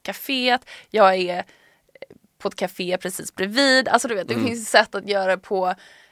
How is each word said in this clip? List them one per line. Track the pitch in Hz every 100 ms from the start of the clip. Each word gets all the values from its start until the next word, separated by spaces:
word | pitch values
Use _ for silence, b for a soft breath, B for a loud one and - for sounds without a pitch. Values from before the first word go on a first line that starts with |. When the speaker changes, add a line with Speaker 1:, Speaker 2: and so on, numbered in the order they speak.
Speaker 1:
kaféet, | - 196 - 262 247 254 - B B
jag | 214 190 190
är | 180 180 - b b b b - - - _ _
på | 202
ett | -
café | 185 - 180 180
precis | 185 - -
bredvid." | - 196 226 277 262 233
Alltså | 240 254
du |
vet, | 202 208
det |
Speaker 2:
Mm. | 233 254
Speaker 1:
finns | 233
ju |
sätt | 220 208 214
att | 202 202
göra | 202 190 185
det |
på, | - 190 180 185 b b b